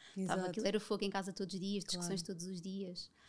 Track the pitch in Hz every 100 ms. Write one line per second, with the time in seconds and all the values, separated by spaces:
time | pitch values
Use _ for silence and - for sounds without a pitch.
0 | - 190 185 175 - 220 196 202 - 202
1 | 202 196 196 190 185 185 196 202 170 180
2 | 175 190 170 170 180 180 190 196 185 180
3 | - -